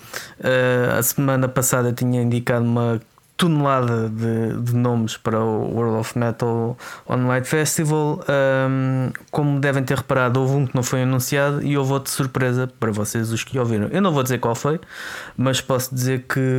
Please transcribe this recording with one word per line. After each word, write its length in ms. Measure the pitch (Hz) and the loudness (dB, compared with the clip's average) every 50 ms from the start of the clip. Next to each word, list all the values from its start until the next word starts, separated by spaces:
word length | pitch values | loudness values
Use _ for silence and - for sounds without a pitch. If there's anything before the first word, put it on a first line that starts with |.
| - - - - - - - - | -12 -16 -16 -14 -14 -16 -12 -6
Eh, 560 | - 127 127 127 127 127 127 123 123 123 120 117 | -2 0 2 2 2 2 2 2 2 0 0 0
a 60 | 120 | 0
semana 440 | - - - 143 135 135 131 131 127 | -2 0 0 0 2 2 2 0 0
passada 460 | 127 135 127 - - 127 123 123 120 | 0 0 0 2 2 2 2 0 0
tinha 260 | 123 131 123 123 123 | 0 0 0 2 2
indicado 460 | 120 120 120 120 120 - 123 120 117 | 2 2 0 0 0 0 0 2 2
uma 340 | 120 117 120 120 117 117 113 - - _ _ _ _ _ - | 2 2 2 2 2 0 -2 -4 -8 _ _ _ _ _ -2
tonelada 720 | 180 175 160 147 143 139 135 131 127 120 117 113 113 113 | 0 2 2 2 2 2 2 2 2 2 0 0 -2 -2
de, 500 | 110 110 113 117 113 113 113 110 113 110 120 | -2 -2 -2 0 0 0 0 -2 -2 -2 -2
de 120 | 120 120 | 0 0
nomes 400 | 120 123 123 120 117 113 110 - | 2 2 2 2 2 0 -2 -4
para 240 | - - - 110 110 | -6 -4 -2 0 0
o 320 | 110 113 110 107 113 - - | 0 0 0 0 -2 -2 -2
World 240 | 113 117 113 110 110 | 0 0 0 0 0
of 180 | 113 - - 123 | -2 -2 -2 -2
Metal 580 | 120 117 113 - 123 120 117 117 113 117 120 - - - - - - - | -2 -2 -2 0 -2 0 0 0 -2 -2 -4 -8 -12 -16 -18 -14 -8 -4
Online 380 | 117 123 127 127 123 127 123 | -2 0 0 2 0 0 0
Festival. 800 | - - 156 156 147 - - 165 147 151 156 151 147 151 147 - - | 0 0 0 0 0 0 -2 0 0 0 0 0 0 -2 -2 -2 0
Ahm, 840 | 143 139 135 135 135 131 135 131 131 131 131 131 131 131 131 123 - - - - | 0 2 2 2 2 2 2 0 0 0 0 0 0 0 0 -2 -4 -8 -10 -8
como 300 | - - 147 147 143 139 | -2 0 0 2 2 2
devem 240 | 135 147 131 139 135 | 2 2 2 0 0
ter 140 | 123 143 123 | 0 -2 -2
reparado, 440 | - - 139 131 127 123 117 131 | -2 0 0 2 2 2 2 2
houve 140 | 135 131 139 | 2 2 2
um 100 | 143 143 | 2 0
que 80 | 120 - | 0 0
não 80 | 131 | -2
foi 220 | 120 - - 131 127 | -2 0 0 0 0
anunciado 580 | 127 131 127 123 - 143 143 139 143 143 143 | 2 0 0 0 0 0 2 2 2 0 0
e 160 | - 143 143 139 | 0 0 0 0
houve 140 | 135 131 | 2 0
outro 180 | 139 139 131 - | 0 -2 -2 -4
de 80 | - - | -4 -2
surpresa 480 | 143 131 - 135 131 127 123 127 127 127 - - | -2 -2 0 0 0 2 2 0 0 -2 -4 -4
para 120 | - 110 | -2 -2
vocês, 400 | 104 104 107 - - 117 113 110 | 0 -2 -2 -2 -2 -2 -2 -2
os 120 | 113 110 - | -2 -4 -4
que 160 | - - 135 | -4 -2 -2
ouviram. 300 | 123 117 113 104 104 - | 0 0 0 0 0 0
Eu 120 | - 180 | 0 0
não 100 | 202 190 | 2 2
vou 120 | 156 139 131 | 2 2 0
dizer 160 | 127 127 120 | 0 0 0
qual 160 | 123 117 117 | 0 -2 -2
foi, 240 | 117 - 143 156 175 - - - - - - - - - - - - | 0 0 -2 -2 -2 -4 -10 -16 -16 -14 -12 -12 -14 -14 -10 -4 -2
mas 240 | 123 131 131 123 | 0 0 0 0
posso 320 | - - 135 123 123 - 131 | 0 0 -2 -2 -2 -2 -4
dizer 300 | 127 123 127 131 127 127 - | -2 0 0 0 -2 -2 -2
que 120 | - 139 131 131 127 | -2 0 2 2 2